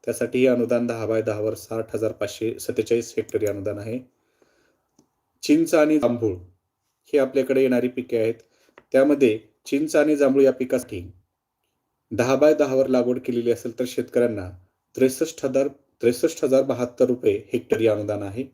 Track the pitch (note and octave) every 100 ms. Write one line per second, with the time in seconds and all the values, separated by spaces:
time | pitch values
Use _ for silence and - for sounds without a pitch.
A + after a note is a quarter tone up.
0 | - A2+ A#2 B2+ C3 B2 A#2 A#2+ A#2+ A2+
1 | G#2+ A2 A2 G#2+ G#2+ A2 - A2+ A2 A2
2 | G#2+ - G2+ - A2+ - - - G#2+ A#2
3 | A2+ - - G#2 G#2 G2+ G2 G#2 A2 B2
4 | B3+ _ _ _ _ _ _ _ _ _
5 | _ _ _ _ - D3+ E3 E3+ D3+ D#3
6 | B2+ A#2 A2 F#2 - _ _ _ _ _
7 | _ C#3+ C3 C3+ B2+ C3 C3+ B2 B2 B2+
8 | - A#2 A2 A2+ _ _ _ - _ C3
9 | C#3+ C#3+ B2+ G#2+ - _ - C3+ D#3 D#3+
10 | D3 D3 C#3 C3+ C3+ B2+ B2+ B2+ - F#2+
11 | F2+ - _ _ _ _ _ _ _ _
12 | _ G2+ A#2+ C3+ D3+ D3+ C#3+ C3 C3 B2+
13 | A#2+ B2 B2+ A#2+ A#2 A2+ B2 - B2+ -
14 | B2 B2 A#2+ G#2+ F#2 F#2 _ _ _ -
15 | C3 B2+ D#3+ - C3+ C3 C#3 - _ _
16 | A#2 B2 D#3+ - C#3 C3 C3+ B2 A#2+ -
17 | B2+ B2 A2 G2+ - A#2 - G#2+ A2+ G#2+
18 | G#2 G#2 G2+ G#2 C3